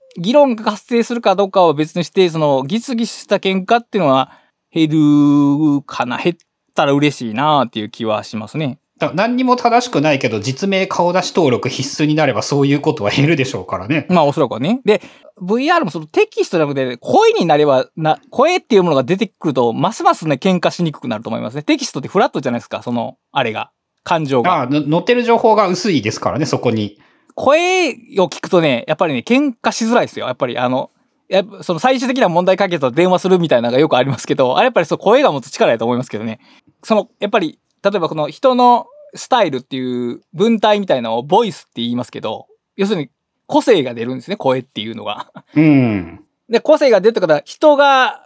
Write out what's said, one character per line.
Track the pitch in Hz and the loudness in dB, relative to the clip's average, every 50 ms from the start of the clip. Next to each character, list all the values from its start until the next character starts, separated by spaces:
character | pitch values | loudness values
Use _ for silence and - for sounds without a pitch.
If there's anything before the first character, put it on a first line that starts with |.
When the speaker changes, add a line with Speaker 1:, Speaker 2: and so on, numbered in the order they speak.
| _ _ - | _ _ -14
Speaker 1:
議 | - 170 202 254 | -8 -2 2 4
論 | 294 285 269 233 | 4 4 4 2
が | 214 214 220 | -2 -4 -6
発 | 208 - - | -6 -6 -6
生 | - 240 233 220 | -2 0 0 0
す | - 240 | -2 -4
る | 240 | -2
か | - 214 190 | 0 0 2
ど | 185 202 | 2 0
う | 190 | 0
か | - 196 180 | 4 4 4
は | 165 143 | 4 4
別 | 147 156 156 - | 0 -2 -4 -4
に | 175 165 | -6 -6
し | - | -2
て、 | - 196 185 175 | 0 2 2 2
そ | 156 160 | 2 0
の、 | 156 147 139 131 131 | 0 0 0 0 -2
ギ | 139 190 233 | -2 -6 -6
ス | - - 262 | -4 -4 -4
ギ | 226 233 | -4 -4
ス | - | -6
し | - - - | -8 -10 -4
た | - 208 | -4 -2
喧 | 185 - 190 190 190 185 | -2 -2 -2 -2 -2 0
嘩 | - 233 240 | 0 0 0
っ | 233 | 0
て | _ - | _ -2
い | 196 | 0
う | 170 | 2
の | 139 | 2
は | 131 135 131 - - _ _ _ _ _ _ _ | 2 2 0 -2 -8 _ _ _ _ _ _ _
減 | - 170 160 156 | -2 0 0 2
る | 156 160 151 147 147 147 147 147 143 147 143 143 143 147 156 151 143 139 | 2 4 4 4 4 4 4 4 4 2 2 2 0 0 0 0 0 -2
か | - - - - 123 | -4 -6 -6 -6 -4
な。 | 123 120 | -4 -4
減 | 113 - 175 170 | -4 -2 -4 -4
っ | _ _ _ _ _ _ _ - | _ _ _ _ _ _ _ -2
た | - 156 | 0 2
ら | 143 139 | 2 2
嬉 | 143 147 147 135 | 2 2 0 -2
し | - 127 113 | -2 -8 -6
い | 107 | -4
な | 123 143 156 151 143 123 | -2 0 2 2 2 0
っ | 113 | -2
て | - 110 | -4 -8
い | 107 | -10
う | 104 | -10
気 | - - 117 | -10 -6 -4
は | 110 107 104 101 | -2 -2 -4 -4
し | - - | -8 -10
ま | 110 107 | -10 -10
す | 101 - | -8 -8
ね。 | 147 160 131 120 _ _ _ _ | -6 -6 -6 -8 _ _ _ _
Speaker 2:
だ-、 | - 165 143 131 | -4 -4 -2 0
何 | 170 214 233 247 | 0 -2 0 0
に | 247 262 | 0 2
も | 247 247 | 0 0
正 | 240 - 240 226 233 226 | 2 2 2 2 2 0
し | - | 0
く | - 156 | -2 0
な | 143 156 143 | 2 2 0
い | 127 | 0
け | - 123 | 0 -2
ど、 | 110 107 | -4 -2
実 | 101 127 131 - 202 196 | -4 -4 -6 -4 -2 -2
名 | 190 190 190 | 0 0 -2
顔 | 190 - - 175 175 | -2 -2 -2 -2 0
出 | 175 185 - | 0 0 -2
し | - - | 0 0
登 | 202 170 135 | 2 2 2
録 | 120 107 - 131 | 2 0 -2 -6
必 | - - 127 - - - 156 | -6 -6 -8 -8 -4 -2 0
須 | |
に | 151 151 | 0 2
な | 156 156 | 2 2
れ | 139 110 | 0 0
ば、 | 101 | -2
そ | - - 139 143 | -4 -2 0 0
う | 139 | 2
い | 139 143 | 2 0
う | 143 | 0
こ | 143 156 - | 0 -2 -2
と | - 101 | 0 -2
は | 101 | -2
減 | - - 139 | 0 2 2
る | 151 165 | 2 2
で | 135 131 | 0 -2
し | - - | -4 -6
ょ | 98 | -10
う | 90 | -8
か | - 95 | -8 -8
ら | 90 92 | -8 -4
ね。 | 110 151 151 - - | -4 -4 -4 -2 0
Speaker 1:
ま | 180 175 | 2 2
あ、 | 151 | 2
お | 143 | 2
そ | 139 165 | 2 0
ら | 143 | -2
く | 117 - | -2 -2
は | 110 | -4
ね。 | 127 170 233 277 - | -4 -4 -4 -2 0
で、 | 202 214 180 - - - _ _ - _ - | 0 0 0 -2 -10 -20 _ _ -20 _ -12
ブ | 185 180 214 247 | -6 -4 -2 -2
イ | 269 311 | 0 0
ア | 359 | 0
ー | 339 | 0
ル | 294 | 0
も | 170 | -4
そ | 147 170 | -6 -10
の | 156 | -10
テ | 151 - 349 427 | -4 0 0 0
キ | - - 440 359 | 0 -2 -6 -4
ス | - | -2
ト | - | 0
じ | 165 151 | 0 0
ゃ | |
な | 143 143 | 0 -2
く | |
て、 | 139 131 127 123 | -2 -4 -4 -6
声 | - - - - 381 440 453 466 | -8 -4 0 2 4 4 4 2
に | 415 185 | 2 2
な | 165 151 | 2 4
れ | 147 151 | 4 4
ば、 | 147 135 127 - - - | 4 4 2 0 -2 -6
な、 | - 156 156 160 - _ - | -4 -2 -2 -2 -2 _ -8
声 | - - 269 330 359 | 0 0 2 2 2
っ | 370 | 0
て | - - 240 | 0 2 2
い | |
う | 190 180 | 4 4
も | 175 | 4
の | 147 | 2
が | 135 127 | 0 0
出 | 117 180 | 0 -2
て | 196 233 | -2 -2
く | 190 _ - - 160 | -6 _ -6 -4 -2
る | 131 | 0
と、 | 131 123 117 113 | 2 2 0 0
ま | 127 147 190 | 0 -2 -2
す | 233 - 339 | -2 0 0
ま | 381 330 | 0 0
す | - 180 | 0 0
ね、 | 156 143 | -4 -2
喧 | 131 - 190 185 175 | 0 0 0 0 2
嘩 | - 170 | 0 -2
し | - - | -2 -2
に | 175 160 | -4 -4
く | 143 - | -4 -6
く | - | -8
な | 123 110 | -8 -8
る | 104 - | -6 -6
と | 110 | -8
思 | 113 | -8
い | 117 | -6
ま | 120 110 | -8 -8
す | 123 | -10
ね。 | 147 151 | -8 -2
テ | - 311 | -2 -2
キ | - 269 | -2 -2
ス | - | -8
ト | - 151 | -10 -10
っ | |
て | 131 | -8
フ | 123 - 190 | -4 0 0
ラ | 240 | 0
ッ | 294 | 0
ト | - 170 | -2 -4
じ | 131 | -4
ゃ | 127 | -4
な | 117 | -4
い | 117 | -6
で | - | -8
す | - | -8
か、 | - - - | -10 -8 -8
そ | 123 | -6
の、 | 120 120 113 120 - _ _ _ | -6 -6 -6 -8 -12 _ _ _
あ | - 139 127 | -4 -4 -4
れ | 113 | -4
が。 | 107 110 110 _ _ _ _ _ _ _ - | -4 -8 -10 _ _ _ _ _ _ _ -4
感 | - 180 165 156 | -2 -2 -2 0
情 | 135 139 127 117 | 0 0 0 2
が。 | 180 180 | 2 0
Speaker 2:
あ | 156 | 0
あ、 | 131 | -2
の-、 | 123 143 151 143 147 | -2 -2 -2 0 0
載 | 156 175 | -2 -2
っ | 180 | 0
て | 240 240 | 0 0
る | 247 240 | 0 2
情 | 233 233 | 0 0
報 | 226 - 220 214 | 2 4 2 2
が | 208 208 | 2 2
薄 | 180 185 180 - 220 | 0 -2 -2 -2 -2
い | 175 131 | 0 0
で | 101 107 | -2 -2
す | - - | -4 -4
か | - 92 | -4 -4
ら | 87 131 | -2 -2
ね、 | 156 | -2
そ | - - - | -2 -2 -2
こ | - 127 | -2 -2
に。 | 113 110 104 101 - _ _ _ _ _ _ _ - | -2 -2 -4 -6 -8 _ _ _ _ _ _ _ -8
Speaker 1:
声 | - - 262 294 320 349 359 370 370 349 269 220 - - - - 190 | -2 0 2 2 2 2 2 0 0 0 -2 -4 -8 -12 -6 0 0
を | 185 | 0
聞 | - - - | 0 -2 -8
く | - - | -4 0
と | 190 175 | 2 2
ね、 | 165 147 127 117 - | 2 2 0 0 -2
や | - 156 | -4 -2
っ | |
ぱ | - 190 | -2 0
り | 160 147 | -2 -2
ね、 | 233 - | -4 -2
喧 | - 240 269 302 285 233 _ | 0 2 2 2 0 -4 _
嘩 | - 233 | -6 -4
し | 202 - 233 | -4 -2 -2
づ | 220 240 | 0 0
ら | 226 156 | 0 0
い | |
で | - - | -2 -6
す | 110 | -8
よ。 | 101 | -8
や | 120 | -8
っ | 127 | -6
ぱ | - 143 | -4 -4
り、 | 123 117 | -4 -4
あ | 120 127 123 | -2 -2 -2
の、 | 127 131 - - _ _ _ _ _ _ _ | -2 -2 -4 -8 _ _ _ _ _ _ _
や | - 185 196 | -2 0 0
っ | 202 | 0
ぱ、 | 226 196 190 156 | -2 -10 -12 -6
そ | - 180 | -6 -4
の | 156 | 0
最 | - 254 269 247 | 0 0 0 0
終 | 269 | -2
的 | 247 262 269 | -2 0 0
な | 233 180 | 0 2
問 | 160 175 180 | 2 2 2
題 | 185 190 | 2 2
解 | 185 202 185 | 2 0 -2
決 | 175 151 139 | -2 0 -2
は | 127 | 0
電 | 117 151 175 185 | 2 2 2 4
話 | 180 170 | 2 2
す | - | 2
る | 185 185 180 | 2 2 2
み | 170 151 | 2 2
た | 151 | 2
い | 120 | 2
な | 117 120 | 2 2
の | 120 | 2
が | 135 | 2
よ | 160 147 | 2 4
く | 123 | 2
あ | 127 131 | 2 2
り | 135 | 0
ま | 131 | -2
す | - - | -6 -4
け | - 143 | -4 0
ど、 | 143 131 123 131 | 0 2 2 2
あ | - | 2
れ | 220 | 0
や | 254 | 2
っ | 233 | 2
ぱ | 214 | 0
り | 165 | 0
そ | - 175 | -2 -2
う、 | 147 | -2
声 | - 190 220 277 | 2 4 4 4
が | 294 208 156 | 4 2 0
持 | 135 | -2
つ | - - | -8 -8
力 | - - 233 160 | -2 0 2 2
や | 120 | 2
と | 110 113 | 0 0
思 | 117 123 | -2 -2
い | |
ま | 120 131 | -4 -6
す | - | -8
け | - | -10
ど | 104 113 | -10 -10
ね。 | 113 110 - _ _ _ _ _ _ _ _ | -10 -12 -14 _ _ _ _ _ _ _ _
そ | - - 220 | -4 -2 0
の、 | 208 185 _ _ - | 0 -2 _ _ -8
や | - | -6
っ | - | -2
ぱ | 247 214 | -2 -2
り、 | 175 151 - _ _ _ _ _ - | -2 -2 -8 _ _ _ _ _ -4
例 | 196 202 | -2 -2
え | 202 | -2
ば | 165 151 | -4 -4
こ | 165 | -4
の | 160 151 143 | -4 -6 -6
人 | - - - 262 254 | -4 0 0 2 2
の | 247 247 240 240 220 - _ _ - - - - | 4 4 4 4 2 0 _ _ -20 -20 -20 -18
ス | - - | -12 -4
タ | - 269 240 208 | -2 0 2 2
イ | 160 | 0
ル | 135 | -2
っ | 123 | -6
て | - - 139 | -8 -8 -8
い | 131 127 127 123 123 123 120 | -6 -6 -4 -4 -4 -6 -6
う | 123 - _ _ - | -8 -10 _ _ -4
文 | 156 196 226 233 202 | 0 0 2 2 2
体 | 233 214 208 208 | 2 2 0 0
み | 202 | 0
た | 185 156 | -2 -2
い | 131 117 | -2 -2
な | 113 | -4
の | 113 120 | -4 -4
を | 123 | -2
ボ | 143 180 214 240 | 2 2 2 2
イ | 202 | 0
ス | - - | -4 -10
っ | - | -18
て | _ - - | _ -10 -8
言 | 117 120 | -6 -4
い | 120 | -4
ま | 123 120 | -6 -6
す | - | -8
け | - 120 | -12 -10
ど、 | 113 110 107 - - _ _ _ _ _ - | -8 -8 -10 -10 -14 _ _ _ _ _ -6
要 | - 196 | -4 -2
す | 196 220 | -2 -2
る | 170 | -4
に | 139 - _ _ _ _ _ _ _ | -4 -8 _ _ _ _ _ _ _
個 | - - 302 | -2 -2 0
性 | 285 285 226 170 127 | 2 4 2 2 2
が | 123 120 | -2 -6
出 | 117 113 | -8 -8
る | 123 131 | -8 -8
ん | 131 | -10
で | 120 | -8
す | - | -10
ね、 | - | -8
声 | - - 135 127 131 | -4 0 0 0 -2
っ | 127 | -4
て | _ - - | _ -10 -10
い | 104 113 | -10 -8
う | 110 | -10
の | 104 104 | -10 -10
が。 | 104 104 107 - _ - - _ _ - | -10 -10 -10 -12 _ -20 -20 _ _ 0
Speaker 2:
う | 147 | 2
ん。 | 160 156 147 139 127 117 107 95 85 82 82 - _ _ _ _ _ - | 4 6 6 4 4 2 0 -2 -4 -8 -14 -20 _ _ _ _ _ -4
Speaker 1:
で、 | 220 220 | -4 -2
個 | - - 311 294 | 2 2 2 4
性 | 302 262 | 4 4
が | 226 190 | 4 4
出 | 180 226 | 4 2
る | |
っ | 233 | 0
て | 220 | 0
こ | 180 | 0
と | 170 151 | 2 0
は | 147 - | 0 -2
人 | - - - 320 302 294 | -8 -4 2 4 4 6
が | 277 285 277 269 262 254 220 - - _ | 6 4 4 4 4 2 0 -2 -8 _